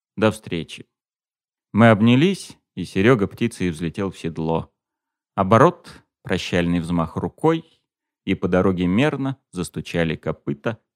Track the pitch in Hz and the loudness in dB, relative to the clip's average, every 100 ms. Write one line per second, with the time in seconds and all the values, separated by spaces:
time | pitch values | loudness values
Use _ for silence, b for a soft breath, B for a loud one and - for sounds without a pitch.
0 | _ - 110 - - 85 76 - - _ | _ 0 0 0 -6 -8 -8 -14 -20 _
1 | _ _ _ _ _ _ _ 104 117 104 | _ _ _ _ _ _ _ 4 6 6
2 | 113 127 180 185 - - _ - 85 95 | 6 4 4 0 -8 -20 _ -12 -8 0
3 | 104 131 95 - 117 - 90 80 85 90 | 2 2 0 -4 -6 -4 -6 -4 -8 -6
4 | 98 - 85 80 80 82 80 _ _ _ | -8 -6 -10 -6 -2 -2 -4 _ _ _
5 | _ _ _ - 95 110 165 175 - - | _ _ _ -4 2 6 4 2 -12 -20
6 | _ _ - 92 - 90 85 87 82 85 | _ _ -8 -6 -4 -2 0 -2 -2 -4
7 | 82 - 85 - 156 165 - _ _ _ | -4 -6 -8 -4 -2 -2 -6 _ _ _
8 | _ _ - 90 92 92 95 90 87 101 | _ _ -6 -4 0 0 0 0 0 0
9 | 147 139 135 131 _ 90 85 80 - 87 | 0 -2 -6 -8 _ -10 -10 -10 -8 -4
10 | 82 76 80 78 - - 120 - _ | -2 -4 -8 -8 -8 -8 -8 -10 _